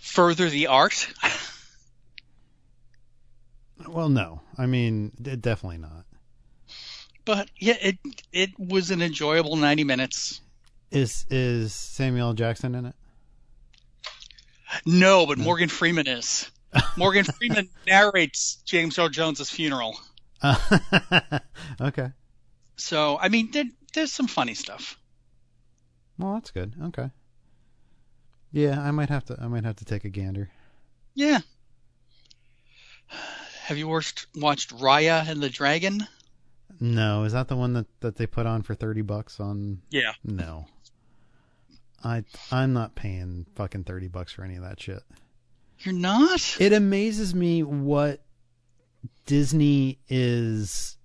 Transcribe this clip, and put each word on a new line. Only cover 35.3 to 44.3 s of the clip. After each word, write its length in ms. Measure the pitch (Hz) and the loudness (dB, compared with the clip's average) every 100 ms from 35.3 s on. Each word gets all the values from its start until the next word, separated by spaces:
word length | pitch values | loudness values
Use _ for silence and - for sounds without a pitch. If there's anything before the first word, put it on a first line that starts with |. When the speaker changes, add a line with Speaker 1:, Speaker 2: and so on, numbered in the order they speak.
| 151 | -2
Speaker 1:
the 60 | 143 | -4
Dragon? 580 | 120 143 160 190 208 208 _ _ _ _ - _ 180 | 0 0 2 0 -4 -8 _ _ _ _ -20 _ -4
Speaker 2:
No, 440 | 120 117 107 104 107 | 0 2 2 2 0
is 80 | |
that 140 | 123 127 | -2 -2
the 60 | 127 | -2
one 180 | 123 | 0
that, 120 | 120 107 _ | -2 -6 _
that 160 | 120 - | -8 -4
they 100 | 110 | -4
put 220 | - 113 | -2 -2
on 160 | 113 | -2
for 100 | 104 | -4
thirty 280 | 104 110 110 | -6 -4 -4
bucks 360 | 104 104 107 - | -4 -6 -8 -10
on? 420 | 101 101 101 95 - | -8 -6 -8 -10 -4
Speaker 1:
Yeah. 220 | 139 113 - | -2 -2 -4
Speaker 2:
No. 420 | - 98 82 78 73 - - _ _ _ _ _ _ _ _ - _ _ | -8 -6 -8 -10 -16 -20 -20 _ _ _ _ _ _ _ _ -20 _ _
I, 200 | 120 117 107 - - | -6 -6 -6 -18 -4
I'm 220 | 127 131 | 0 2
not 220 | 127 110 - | 0 -2 -6
paying 500 | 104 95 90 90 85 - | -8 -6 -8 -10 -12 -8
fucking 280 | 98 98 | -8 -8
thirty 240 | 90 92 92 | -10 -10 -10
bucks 240 | 90 87 | -10 -12